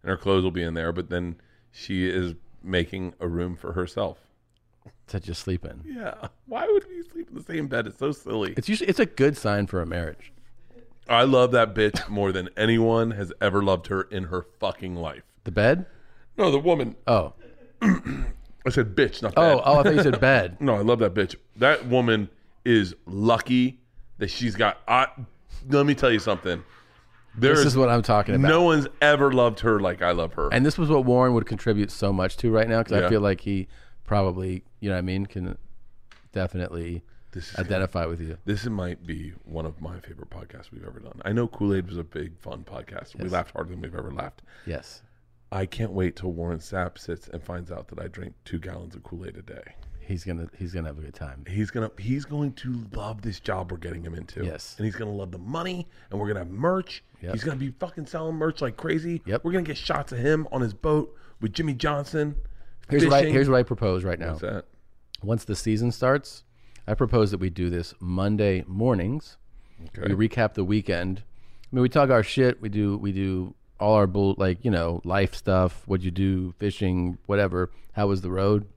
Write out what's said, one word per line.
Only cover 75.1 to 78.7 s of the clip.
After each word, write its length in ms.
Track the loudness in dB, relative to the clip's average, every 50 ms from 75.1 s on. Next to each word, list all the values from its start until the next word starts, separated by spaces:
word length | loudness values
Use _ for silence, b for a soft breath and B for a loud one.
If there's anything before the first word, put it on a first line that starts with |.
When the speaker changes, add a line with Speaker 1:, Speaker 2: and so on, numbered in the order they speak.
| 0 2 0 0 -2
Speaker 2:
stuff. 480 | -4 0 2 4 4 4 2 0 -6 -4
What'd 160 | -2 -2 -2
you 80 | -2 -2
do? 440 | 0 0 2 2 2 0 -2 -6 -6 _
Fishing, 600 | -4 -4 -2 0 0 0 2 2 0 -2 -4 -8 -4
whatever. 440 | 0 2 2 2 2 0 -2 -2 -4 b b b b
How 140 | -4 -2 0
was 160 | 0 0 0
the 80 | -2 -4
road? 340 | -2 0 2 2 2 2 0 -4